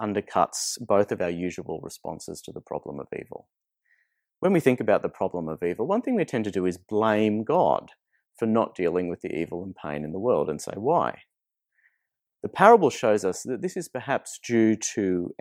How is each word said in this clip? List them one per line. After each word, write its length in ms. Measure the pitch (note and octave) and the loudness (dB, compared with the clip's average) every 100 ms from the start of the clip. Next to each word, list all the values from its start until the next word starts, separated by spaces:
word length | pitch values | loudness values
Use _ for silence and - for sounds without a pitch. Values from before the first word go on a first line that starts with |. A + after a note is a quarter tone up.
undercuts 760 | G#2+ G2+ - G2 E2+ - - - | -4 -4 -2 0 0 -2 -8 -6
both 300 | A2+ G2+ G2+ | 0 2 2
of 100 | G2 | -2
our 100 | F2 | -4
usual 500 | F2 F2+ - - D#2+ | -4 -6 -6 -8 -10
responses 580 | - - - D#2+ - E2 | -10 -12 -12 -12 -12 -14
to 100 | - | -14
the 80 | - | -14
problem 400 | - D2 - C#2+ | -10 -10 -10 -12
of 80 | - | -10
evil. 360 | - - - _ _ _ _ _ _ _ _ _ - | -12 -12 -16 _ _ _ _ _ _ _ _ _ -2
When 120 | F3+ | 2
we 80 | F3+ | 4
think 180 | C3+ B2 | 4 2
about 240 | G#2+ F#2+ | 2 2
the 60 | E2+ | 0
problem 400 | - F#2+ F2 D#2+ | -4 -4 -2 -6
of 140 | D#2+ | -4
evil, 240 | F2 F2 C3 | -4 -2 -2
one 160 | G#3+ | -2
thing 120 | C4 | 0
we 100 | A#3 | -2
tend 200 | D#3+ B2 | 0 -2
to 80 | G#2 | -2
do 120 | F#2+ | 0
is 140 | F2+ F2+ | -2 -2
blame 640 | - G#2+ A2 G#2+ G#2+ G#2+ | -2 0 2 4 2 0
God 480 | A2 E3+ A2 B1+ - _ _ _ _ - | 0 2 4 2 -2 _ _ _ _ -4
for 80 | A2+ | 0
not 300 | A2+ - - | 2 0 0
dealing 320 | E2+ F2 F2 | 0 0 -2
with 140 | E2+ | -6
the 120 | - | -6
evil 300 | - E2 F2 | -6 -6 -6
and 100 | F#2+ | -10
pain 300 | F#2 D#2 D2 | -10 -8 -8
in 80 | D2+ | -8
the 80 | F#2 | -4
world 280 | A#2 F2 D2 | 0 0 0
and 140 | D2+ | -4
say, 100 | - - | -8 -6
"Why?" 460 | A#2+ E3+ C2 - _ _ _ _ _ _ _ _ _ _ _ _ | 0 0 0 -6 _ _ _ _ _ _ _ _ _ _ _ _
The 80 | - | -6
parable 420 | - G3 A#3 D3+ | 6 8 8 6
shows 340 | - A#2 G#2 | 2 2 2
us 180 | G2 F2+ | 0 -4
that 200 | A#2 B2+ | -6 -6
this 140 | F3+ G3 | -6 -8
is 120 | E3 | -8
perhaps 500 | B2+ A#2 B2+ - - | -8 -4 -4 -6 -12
due 380 | - A#2 A2 G#2+ - | 0 4 4 4 -2
to 400 | - G2 F2+ F2 - | -2 0 0 -4 -8